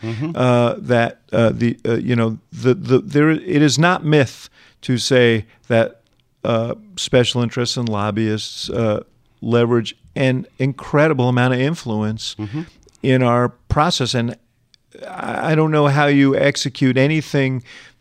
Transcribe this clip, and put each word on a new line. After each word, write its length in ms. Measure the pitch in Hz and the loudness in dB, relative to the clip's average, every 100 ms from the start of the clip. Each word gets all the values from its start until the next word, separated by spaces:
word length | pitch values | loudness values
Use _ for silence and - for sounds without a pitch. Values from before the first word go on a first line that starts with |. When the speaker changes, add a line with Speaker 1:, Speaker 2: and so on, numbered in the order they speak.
Speaker 1:
Mm-hmm. 300 | 113 113 156 165 | -10 -8 -6 -2
Speaker 2:
uh, 400 | 127 120 120 - | 2 2 2 -2
that, 420 | 135 120 117 - _ | 0 0 0 -4 _
uh, 160 | 107 113 | 0 0
the, 280 | 117 117 117 113 | 0 -2 -2 -4
uh, 100 | 117 | -2
you 200 | 123 120 | 0 0
know, 220 | 113 110 _ | 0 -4 _
the, 220 | - 123 117 | -2 0 0
the, 240 | 117 127 | 2 0
there, 300 | - 143 156 | 2 0 2
it 320 | 156 - 143 | 0 0 2
is 160 | 147 131 | 2 2
not 280 | 170 185 151 | 2 0 2
myth 440 | 151 127 - - _ _ _ | 2 2 -4 -20 _ _ _
to 140 | - 123 | -4 -4
say 500 | - 127 120 113 101 _ - | 2 4 4 2 -2 _ 0
that, 320 | 117 113 - _ _ _ _ - | 0 0 -4 _ _ _ _ -4
uh, 300 | 113 117 - - - | -2 -4 -8 -12 -12
special 460 | - 127 117 123 | 0 2 2 0
interests 340 | 117 127 120 - | -2 -4 -4 -4
and 140 | 117 | -4
lobbyists, 800 | 104 104 104 110 107 - - - | -2 -2 -2 -2 -2 -6 -10 -8
uh, 340 | - 113 104 - _ _ _ | -2 -2 -2 -6 _ _ _
leverage 560 | 113 117 120 120 110 - _ - | 0 2 4 2 0 -10 _ -2
an 300 | 131 127 - - | 0 0 -4 -4
incredible 680 | 131 135 - - 202 135 123 | -4 -4 -2 2 2 2 2
amount 260 | 123 123 127 | 2 2 2
of 40 | |
influence 760 | 135 170 123 107 107 110 - - | -2 -4 -6 -4 -4 -6 -10 -10
Speaker 1:
Mm-hmm. 260 | 104 143 170 _ _ _ | -8 -8 -10 _ _ _
Speaker 2:
in 220 | - 127 | 0 2
our 260 | 123 120 123 | 2 2 0
process. 640 | - - - 160 - 123 | -4 -4 0 0 0 -2
And 240 | 127 117 - _ _ _ _ _ - - | -2 -4 -8 _ _ _ _ _ -18 -16
I, 460 | - - - 160 | -12 -8 -6 -2
I 20 | 156 | 0
don't 160 | 156 | 2
know 160 | 156 147 | 2 2
how 180 | 139 143 | 2 2
you 300 | 143 139 139 | 4 4 4
execute 600 | 139 - 139 - 131 127 | 0 0 -6 0 0 2
anything 640 | 139 156 - 143 131 127 - - - _ | 2 0 -2 -2 -2 -4 -10 -20 -20 _